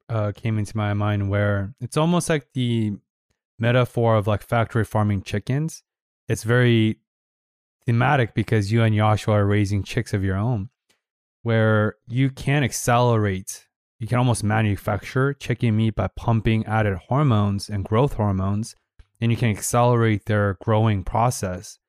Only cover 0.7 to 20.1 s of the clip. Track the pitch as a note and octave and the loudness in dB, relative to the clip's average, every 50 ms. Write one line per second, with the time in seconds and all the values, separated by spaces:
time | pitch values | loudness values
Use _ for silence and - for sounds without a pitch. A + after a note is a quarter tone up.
0.7 | - A2 G#2+ G#2 G#2 G#2 G#2 G#2 G#2 G2+ G2 G2 G2 G2+ G#2 G#2 G2+ G2 G2 G2 | -4 -4 -2 -2 -2 0 0 0 0 0 0 0 0 0 0 0 0 -2 -4 -6
1.7 | - - B2 A#2+ - D#3 D#3 E3+ F3+ F3 - - E3 D3+ - _ - C3+ B2 A#2+ | -8 -10 -12 -6 -2 0 0 2 2 0 0 0 -2 -2 -4 _ -6 -4 -2 0
2.7 | A#2 A#2 A2 G#2+ G2+ - - _ _ _ _ _ _ _ _ _ _ - A2+ A#2 | 0 0 0 -2 -4 -6 -10 _ _ _ _ _ _ _ _ _ _ -4 0 2
3.7 | A#2+ B2+ B2 - - A#2+ A#2 A#2 A2+ A2 G2 A2 G#2 G2 - - - A#2 A2+ - | 2 2 2 2 0 0 2 2 4 2 2 2 0 -2 -2 -2 -2 0 0 0
4.7 | - A#2 G#2 - - A2 G#2+ G#2 G#2 F#2+ - - - G#2 - - B2 C#3+ D#3 D#3+ | 0 -2 -2 0 0 0 0 0 0 -2 -4 -4 -6 -6 -4 -4 -4 -4 -4 -6
5.7 | - - - _ _ _ _ _ _ _ _ - A#2 - - G#2+ A#2+ B2 B2 A#2+ | -8 -12 -18 _ _ _ _ _ _ _ _ -6 -6 -4 -2 0 2 4 4 4
6.7 | A#2 A2+ A2 A2 A2 - _ _ _ _ _ _ _ _ _ _ _ _ _ _ | 4 4 4 2 0 -4 _ _ _ _ _ _ _ _ _ _ _ _ _ _
7.7 | _ _ _ - A#2 A#2 B2 C3 D3 C#3 A#2+ - - - G#2+ - A#2 A2 G2+ G2 | _ _ _ 0 2 2 2 2 2 2 0 0 -2 -4 -2 0 0 0 0 2
8.7 | A2 A#2 A2+ A2 G#2+ G#2 G#2+ A2 G#2+ G2+ - - G#2+ G#2 G2+ G2+ G2+ G#2 G#2 F#2+ | 2 2 4 4 4 4 2 2 2 2 0 0 2 2 2 2 2 2 2 0
9.7 | G#2 G2+ F#2 - - B2+ A2+ - - G2+ F#2 G2 F#2+ G2 G#2 B2 C3 G#2 F#2+ A#2+ | 0 -2 -4 -4 -4 -6 -4 -2 -2 -2 -2 -2 -2 -2 -2 -2 -2 -4 -4 -8
10.7 | _ _ _ _ _ _ _ _ _ _ _ _ _ _ - A#2 A2+ A2+ A2 A2 | _ _ _ _ _ _ _ _ _ _ _ _ _ _ -4 -2 0 2 2 4
11.7 | A2 G#2+ G#2+ G#2+ - _ _ - - B2+ C3+ C3+ C3+ - - C3+ C#3 D3+ C#3 A2 | 2 2 2 0 -2 _ _ -6 -2 0 0 0 -2 -4 -4 -2 0 0 0 -2
12.7 | - - - - A#2+ A#2+ B2 B2 A#2 A2 G#2+ G2+ F#2+ F#2 F#2+ - - - - _ | -4 -4 -2 0 2 2 4 2 2 2 2 0 -2 -4 -6 -10 -14 -18 -20 _
13.7 | _ _ _ _ _ - A2+ G#2+ B2 B2 B2+ B2+ A2+ G2 G#2+ G#2 G#2+ A2 A2 G#2 | _ _ _ _ _ -12 -8 -4 -2 0 2 2 0 0 0 0 0 0 0 0
14.7 | G2 - - - G#2 F#2+ - - - B2+ C3 C#3 C#3+ - - - B2+ - B2+ A#2+ | 0 -2 -2 -4 -4 -4 -6 -6 -4 -2 -2 -2 -2 -4 -6 -6 -4 -2 0 0
15.7 | G#2+ G#2+ A2+ A2+ G#2 - - - - - - - A2+ A2+ G#2 A#2 A2 A2 A2 G2 | 2 2 0 0 0 -2 -4 -6 -6 -6 -2 0 0 0 2 2 0 0 0 -2
16.7 | G#2+ A2 G#2+ G#2 G2 E2+ - - A#2+ C#3 D#3 C#3 A2+ G#2 G2+ G2+ G2 G2+ - - | -2 0 0 0 -2 -4 -6 -4 -2 0 2 2 2 2 2 0 -2 -4 -6 -6
17.7 | G#2 G2 F#2+ - A2 A2 D3 C#3 - - G#2+ G#2 G2 F#2+ F#2 F#2+ G2+ G#2 A2+ - | -8 -8 -6 -2 0 0 0 0 0 -2 -2 -2 0 -2 -2 -2 -4 -4 -6 -8
18.7 | - _ _ _ _ - - _ _ - A#2 A#2 A#2 A2+ B2+ B2+ B2+ - - - | -12 _ _ _ _ -20 -20 _ _ -4 -2 -2 0 0 0 -2 -2 -2 -4 -2
19.7 | - B2 A#2+ B2 B2 A#2 A#2 A2+ | 0 2 2 2 2 2 2 2